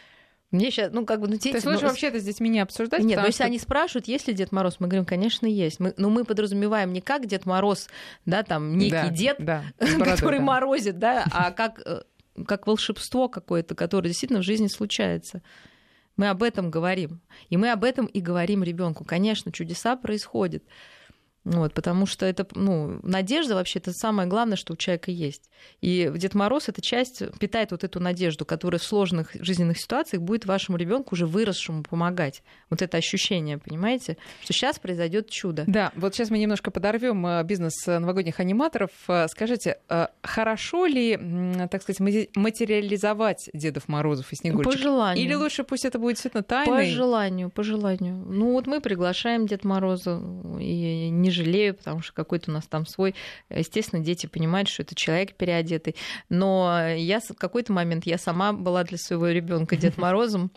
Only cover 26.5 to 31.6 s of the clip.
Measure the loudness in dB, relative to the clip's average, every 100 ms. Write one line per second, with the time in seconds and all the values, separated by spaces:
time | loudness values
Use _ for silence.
26.5 | 2 0 -4 -2 0 0 -4 -10 -4 -2
27.5 | -2 -2 -4 -6 -2 -2 0 0 -2 -4
28.5 | -4 0 -2 0 0 2 0 -4 -6 -2
29.5 | 2 2 0 -2 -2 -2 -2 -2 -2 0
30.5 | -2 0 -2 0 -2 -2 -2 0 2 0
31.5 | -2